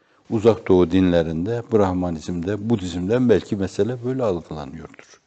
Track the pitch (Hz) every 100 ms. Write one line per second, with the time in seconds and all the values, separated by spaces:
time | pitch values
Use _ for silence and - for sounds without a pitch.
0 | _ _ - 113 110 104 - 92 85 92
1 | 92 85 80 80 92 117 - 113 95 90
2 | 90 80 78 87 85 104 107 113 90 87
3 | 90 123 127 98 - 104 95 - 104 123
4 | 123 131 117 87 - 78 67 80 76 -
5 | - -